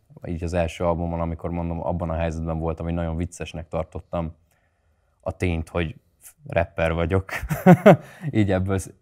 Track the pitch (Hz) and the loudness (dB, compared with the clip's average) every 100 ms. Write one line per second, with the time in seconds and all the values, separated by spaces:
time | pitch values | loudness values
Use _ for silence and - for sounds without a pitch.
0 | _ - - 85 85 87 82 - 87 85 | _ -14 -10 -6 -2 0 -2 0 -2 0
1 | 87 85 85 82 85 85 85 82 - 87 | -2 -4 -4 -6 -6 -4 -4 -4 -4 -4
2 | 85 82 82 80 82 80 82 80 85 85 | -4 -2 -2 -4 -4 -4 -4 -4 -4 -2
3 | 82 80 87 - 80 85 80 80 80 - | -2 -4 -6 -8 -12 -12 -8 -6 -6 -10
4 | - 87 82 - _ _ _ _ _ _ | -8 -6 -6 -10 _ _ _ _ _ _
5 | _ _ - - 92 82 80 90 82 - | _ _ -10 -4 -2 -2 -4 -4 -4 -6
6 | _ _ - - - - 85 - 82 82 | _ _ -20 -20 -4 -2 -2 0 0 0
7 | 82 95 - - - - - 175 214 170 | 2 0 0 -8 -6 4 8 10 10 8
8 | - - 156 110 98 92 95 95 - - | 4 -10 -2 2 2 2 0 -2 -4 -10